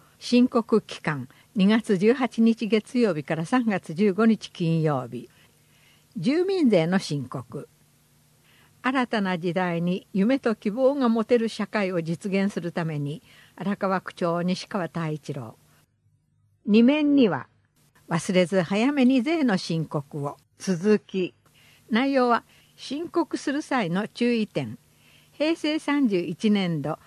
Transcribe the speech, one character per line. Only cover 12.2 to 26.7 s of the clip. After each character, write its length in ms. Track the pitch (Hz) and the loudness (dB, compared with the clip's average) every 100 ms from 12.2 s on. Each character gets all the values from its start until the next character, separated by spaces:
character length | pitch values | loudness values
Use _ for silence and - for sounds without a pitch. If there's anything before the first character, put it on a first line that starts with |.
| 208 | -2
現 220 | 190 196 | 0 0
す 80 | 196 | -2
る 120 | 165 | -6
た 120 | 175 | -4
め 140 | 165 151 | -4 -4
に、 240 | 143 175 _ - - - | -6 -8 _ -20 -20 -8
荒 200 | 185 202 | -6 -2
川 240 | 196 190 | -2 -2
区 140 | - | -4
長 280 | - 175 170 | -4 -2 -2
西 260 | 175 185 - | -2 -4 -6
川 160 | 214 | -6
太 240 | 165 165 160 | -6 -6 -6
一 240 | 151 - | -6 -8
郎。 220 | 143 113 117 _ _ _ _ _ _ _ _ _ _ - | -10 -10 -16 _ _ _ _ _ _ _ _ _ _ 2
二 160 | 208 | 6
面 320 | 240 302 294 | 6 4 2
に 140 | 285 226 | 4 4
は、 200 | 143 - _ _ _ _ _ - | 2 -8 _ _ _ _ _ -6
忘 240 | 170 - | -4 0
れ 140 | 185 175 | 2 2
ず 160 | 190 | 2
早 300 | 165 202 247 | 0 0 0
め 120 | 294 | 4
に 180 | 247 262 | 4 4
税 220 | 233 330 | 0 0
の 140 | 262 185 | 0 0
申 280 | - 165 151 | -2 -4 -4
告 380 | 156 143 156 143 | -6 -8 -8 -8
を。 100 | - _ - | -10 _ -12
続 400 | - 175 202 208 | -6 -2 2 0
き。 340 | _ 190 175 _ _ _ _ _ - | _ -6 -6 _ _ _ _ _ -2
内 220 | 220 277 | 0 2
容 160 | 277 247 | 2 2
は、 160 | 233 - _ _ - | 0 -2 _ _ -18
申 320 | - 277 339 | -12 -10 -4
告 280 | 349 330 285 | -4 -2 -4
す 160 | - | -4
る 80 | 277 | -4
際 300 | - 269 180 | -2 -2 0
の 160 | 175 208 | -2 -4
注 240 | - 240 | -2 0
意 140 | 233 214 | 0 -2
点。 320 | 170 120 110 _ _ _ _ _ | -4 -6 -10 _ _ _ _ _
平 240 | - 302 330 | -4 -2 -2
成 220 | 302 311 | -2 -4
三 300 | - 285 262 | -2 0 2
十 100 | 190 | 0
一 320 | 175 170 214 | -2 -2 0
年 300 | 208 180 | 2 0